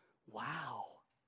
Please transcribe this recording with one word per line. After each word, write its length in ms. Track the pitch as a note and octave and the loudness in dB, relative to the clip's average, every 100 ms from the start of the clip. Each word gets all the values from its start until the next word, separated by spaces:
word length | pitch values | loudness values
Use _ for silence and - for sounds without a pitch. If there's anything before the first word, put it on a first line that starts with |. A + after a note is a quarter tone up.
| - - - | -20 -20 -8
"Wow, 600 | - - D#3 - - - - - _ | 0 2 2 2 0 -2 -6 -18 _